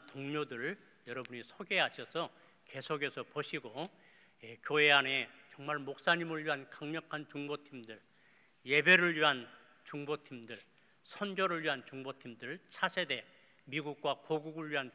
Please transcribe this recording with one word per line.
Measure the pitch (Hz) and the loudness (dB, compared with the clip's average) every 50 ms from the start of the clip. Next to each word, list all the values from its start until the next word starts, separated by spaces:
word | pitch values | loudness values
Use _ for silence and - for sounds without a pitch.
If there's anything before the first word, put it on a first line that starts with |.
| - | -10
동료들 | - - 139 139 139 147 151 147 123 127 117 123 156 202 202 - - - - - | -14 -12 -8 -6 -4 -4 -4 -4 -4 -6 -6 -6 -6 -6 -8 -12 -20 -20 -20 -12
여러분이 | 120 120 127 123 - 123 120 110 | -10 -8 -8 -8 -8 -10 -12 -12
소개하셔서 | - - - 202 - 196 180 151 123 - - 120 - - 160 165 - - - - - - - _ | -12 -14 -14 -4 0 2 4 4 2 0 -6 -12 -6 -4 -4 -4 -4 -6 -14 -20 -20 -20 -20 _
계속해서 | - - 135 131 - 156 143 143 135 - 139 120 | -12 -10 -10 -4 -4 -2 -2 -2 -2 -4 -4 -10
보시고, | - - 151 147 - - 151 131 113 107 135 165 196 - - - - - - - - _ _ - | -8 -6 -6 -6 -4 -6 -8 -8 -8 -8 -8 -8 -8 -10 -16 -20 -20 -20 -20 -20 -20 _ _ -18
예, | 110 117 - - | -18 -16 -10 -6
교회 | - 156 151 147 147 143 | 0 4 6 8 8 8
안에 | 139 135 135 135 135 117 110 - - - - - | 8 6 4 2 0 -2 -2 -8 -20 -20 -20 -16
정말 | - 139 147 151 143 | -12 -6 -4 -4 -4
목사님을 | 135 139 139 - - 185 170 170 170 165 160 156 151 | -4 -6 -8 -2 2 2 2 2 2 -2 -4 -4 0
위한 | 156 147 135 135 - | -2 -2 -2 -4 -12
강력한 | - - 151 147 160 165 - - 156 151 147 - | -12 -10 -8 -6 -6 -6 -6 -6 -8 -10 -8 -8
중보팀들, | - 143 143 143 147 143 143 - 139 127 113 110 110 104 - _ _ _ _ - - - _ _ _ _ - | -8 -8 -6 -6 -6 -8 -8 -12 -16 -14 -14 -14 -16 -16 -18 _ _ _ _ -20 -20 -20 _ _ _ _ -2
예배를 | 123 139 151 143 165 185 180 175 175 165 | 4 4 6 8 10 10 10 8 6 4
위한 | 156 156 151 139 127 117 - - - - - - _ - | 6 4 4 4 2 -2 -10 -16 -20 -20 -20 -20 _ -18
중보팀들, | - - 147 143 143 151 143 - - 131 120 113 110 117 104 - _ _ - _ _ _ _ _ | -10 -8 -8 -4 -4 -4 -6 -6 -12 -16 -16 -14 -14 -14 -14 -16 _ _ -20 _ _ _ _ _
선교를 | - - - 208 202 190 190 190 185 175 165 156 | -16 -8 -6 -6 -4 0 2 2 2 2 0 0
위한 | 156 139 131 - | -2 -2 -2 -6
중보팀들, | - - 135 131 135 131 - - 127 117 113 123 123 156 190 - - | -12 -12 -10 -8 -10 -10 -10 -12 -16 -14 -12 -10 -10 -10 -12 -12 -12
차세대, | - - 196 180 - 185 175 143 135 117 - - - - - - _ _ - | -4 0 0 0 2 0 0 0 -2 -4 -4 -12 -20 -20 -20 -20 _ _ -14
미국과 | 147 147 151 143 147 143 - - 143 135 | -6 -4 -4 -4 -4 -8 -2 0 0 0
고국을 | - - - 160 151 147 160 156 160 156 151 | 0 -2 -2 -2 -2 -2 -4 -8 -8 -6 -2
위한 | 147 143 131 123 | -2 -2 -2 -4